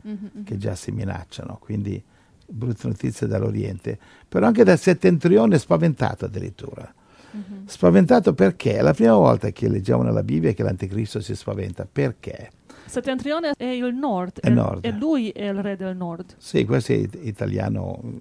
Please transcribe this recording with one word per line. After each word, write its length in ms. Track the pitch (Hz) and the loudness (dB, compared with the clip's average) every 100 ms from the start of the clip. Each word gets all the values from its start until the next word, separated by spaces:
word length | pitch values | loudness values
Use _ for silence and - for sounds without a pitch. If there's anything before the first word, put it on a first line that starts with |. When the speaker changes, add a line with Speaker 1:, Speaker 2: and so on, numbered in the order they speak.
Speaker 1:
Mhm, 280 | 214 208 202 | -14 -12 -12
mhm. 100 | - | -14
Speaker 2:
che 140 | 196 98 | -10 -6
già 180 | 104 95 | -6 -6
si 160 | - | -6
minacciano, 680 | 104 98 98 90 - - 101 | -6 -6 -8 -12 -14 -14 -14
quindi 420 | - 104 101 98 - _ _ _ - | -8 -6 -4 -8 -12 _ _ _ -18
brutte 420 | 139 123 107 123 | -8 -6 -4 -6
notizie 400 | - 127 113 110 | -4 -6 -4 -2
dall'Oriente. 720 | 104 107 107 101 95 110 107 - - _ | 0 -2 -2 -4 -6 -8 -10 -14 -20 _
Però 180 | 180 220 | 2 4
anche 180 | 226 190 | 8 8
dal 140 | 175 | 6
settentrione 760 | - 175 185 170 170 202 226 170 | 4 4 4 4 6 6 6 4
è 40 | |
spaventato 680 | - 170 170 139 107 101 95 | 4 2 2 2 -2 -2 -8
addirittura. 640 | 101 95 - - - - _ _ _ - | -6 -8 -10 -14 -14 -16 _ _ _ -18
Speaker 1:
Mhm. 320 | 208 190 196 196 | -16 -14 -16 -16
Speaker 2:
Spaventato 680 | - 180 185 180 247 180 | 2 4 6 6 4 4
perché? 420 | 151 190 170 123 104 | 4 2 2 0 2
È 40 | |
la 120 | 135 | 2
prima 200 | 151 226 | 4 6
volta 380 | 214 139 113 107 | 6 6 4 0
che 180 | - 113 | -2 -2
leggiamo 340 | 101 98 123 | 0 0 0
nella 200 | 120 107 | 2 0
Bibbia 280 | 101 151 165 | 0 0 0
che 120 | 107 | 0
l'anticristo 580 | 104 90 92 101 110 107 | -2 -2 -4 -4 -4 -6
si 120 | 92 | -8
spaventa. 540 | 101 - 101 98 - 95 | -8 -8 -6 -6 -8 -8
Perché? 600 | - 139 - - - - _ - - - | -2 -2 -4 -12 -14 -18 _ -20 -20 -10
Speaker 1:
Settentrione 640 | 254 262 262 277 311 320 285 | -6 -4 -4 -4 -4 -4 -4
è 80 | |
il 300 | 247 247 247 | -6 -4 -4
nord, 480 | 247 285 185 180 - | -4 -2 -2 -4 -2
Speaker 2:
È 60 | - | 2
Speaker 1:
è, 20 | |
Speaker 2:
nord. 340 | 120 110 95 | 2 2 -2
Speaker 1:
e 80 | 233 | -6
lui 380 | 208 302 294 220 | -4 0 0 -2
è 160 | - 202 | -6 -6
il 160 | 196 | -4
re 160 | 202 190 | -4 -6
del 180 | 190 185 | -8 -8
nord. 400 | 175 170 175 - | -8 -8 -14 -18
Speaker 2:
Sì, 260 | - 151 110 | -4 -2 0
questo 260 | 131 113 | 0 0
è 40 | 113 | -2
it-, 220 | 101 107 | -2 -6
italiano, 800 | 120 104 107 101 101 104 92 92 117 120 | -10 -6 -4 -4 -4 -4 -6 -8 -12 -14